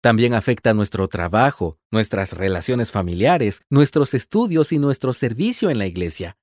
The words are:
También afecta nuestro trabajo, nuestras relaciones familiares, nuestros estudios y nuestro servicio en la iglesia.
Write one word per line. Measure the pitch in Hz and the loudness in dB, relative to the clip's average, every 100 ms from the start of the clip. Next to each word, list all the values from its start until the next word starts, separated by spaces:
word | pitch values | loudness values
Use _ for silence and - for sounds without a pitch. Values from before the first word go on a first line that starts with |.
También | 120 113 120 | 4 4 2
afecta | 120 117 120 117 | 2 0 0 2
nuestro | 107 104 - 95 | 2 0 -2 -2
trabajo, | 87 87 104 131 - 85 - _ | -2 -2 2 2 2 -8 -8 _
nuestras | 110 107 98 95 | -2 0 -2 -4
relaciones | 87 95 90 - 123 117 | -2 -2 -2 -2 -2 -2
familiares, | 104 90 87 120 175 110 - _ | -2 -4 0 2 2 0 -4 _
nuestros | 139 147 156 139 131 | 2 4 2 0 -2
estudios | - 208 233 160 151 | -2 -2 0 2 0
y | 156 | 0
nuestro | 143 131 131 | 0 0 -4
servicio | 123 127 113 208 247 202 | -2 -4 -2 -4 -2 -2
en | 123 | 0
la | 98 | -4
iglesia. | 87 87 - 85 - | -4 -6 -6 -10 -12